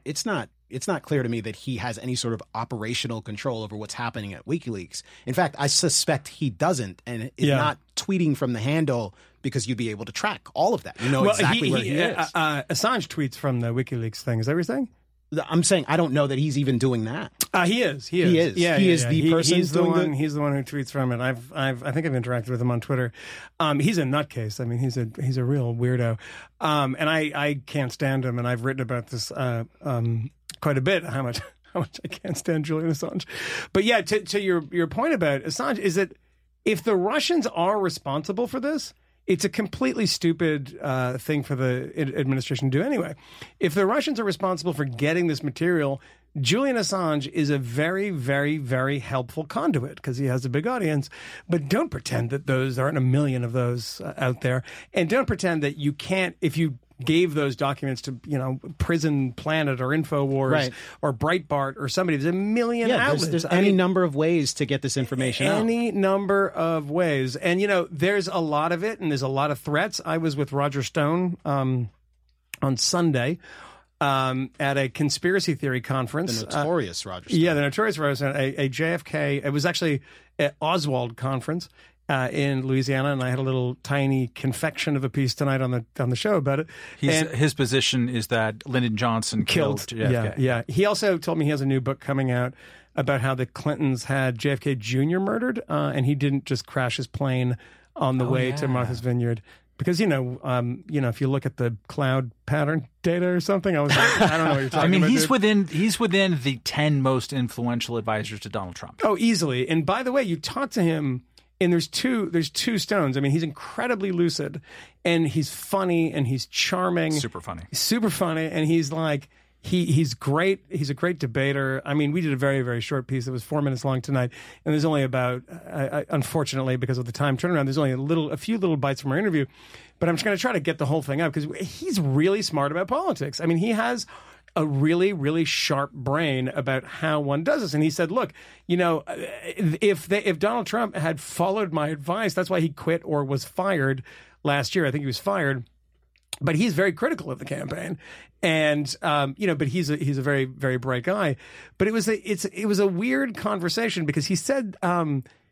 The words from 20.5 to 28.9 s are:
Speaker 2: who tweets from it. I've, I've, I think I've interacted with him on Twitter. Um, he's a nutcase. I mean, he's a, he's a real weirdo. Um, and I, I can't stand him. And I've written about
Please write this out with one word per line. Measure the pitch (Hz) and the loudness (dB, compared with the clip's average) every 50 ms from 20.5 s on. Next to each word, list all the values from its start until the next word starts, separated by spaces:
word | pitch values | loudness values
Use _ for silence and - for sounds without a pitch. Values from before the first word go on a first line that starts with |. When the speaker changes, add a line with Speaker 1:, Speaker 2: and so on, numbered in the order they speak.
| 143 | 0
Speaker 2:
who | 139 131 | -2 -2
tweets | - - 143 135 123 | -4 -4 -6 -6 -4
from | - 139 131 127 | -2 -2 0 0
it. | 123 120 | 0 0
I've, | 127 127 131 120 120 131 | 0 -2 -2 -4 -6 -10
I've, | - - - 135 135 120 127 | -4 -2 -2 -2 -2 -4 -4
I | 151 | -4
think | 131 160 160 | -2 -2 0
I've | 160 135 | 0 -2
interacted | 127 117 123 123 120 110 123 | -2 -2 -2 -4 -4 -4 -4
with | 127 117 | -2 -2
him | 123 123 | 0 0
on | 120 120 | 0 0
Twitter. | - - 139 127 127 117 - - - - - - - - _ - | -2 -2 -2 0 -2 -2 -4 -8 -16 -16 -16 -16 -18 -10 _ -2
Um, | 165 151 147 143 | 0 2 2 2
he's | 135 190 226 175 | 2 2 2 2
a | 151 | 2
nutcase. | 127 135 151 147 147 - 123 113 107 104 - | 2 2 0 0 -2 -6 -6 -6 -6 -6 -6
I | 127 | -4
mean, | 117 117 120 | -4 -2 -2
he's | 131 131 117 | -2 -2 -2
a, | 127 120 110 110 - | -2 -4 -4 -4 -4
he's | 143 131 131 | -2 -2 0
a | 131 123 | 0 0
real | 120 139 143 123 117 117 | 0 0 0 0 -2 -2
weirdo. | 117 120 123 127 123 120 117 113 110 - - - - - - _ - | 0 0 0 2 2 2 0 0 -2 -6 -12 -18 -18 -20 -20 _ -4
Um, | - 156 151 147 139 131 131 - | 0 2 2 2 2 0 0 0
and | 165 151 | 0 2
I, | 160 160 156 151 143 | 2 2 0 -2 -2
I | 143 143 147 147 139 - | -2 -2 -2 -2 -4 -6
can't | - - 147 139 127 | -4 -2 -2 -2 -2
stand | - - 151 135 135 135 127 | -2 -2 0 0 0 0 0
him. | 127 117 123 | -2 -2 -2
And | 120 123 | -2 -2
I've | 123 117 117 | -2 -2 -2
written | 135 135 131 | -2 -2 -2
about | 127 113 | -4 -4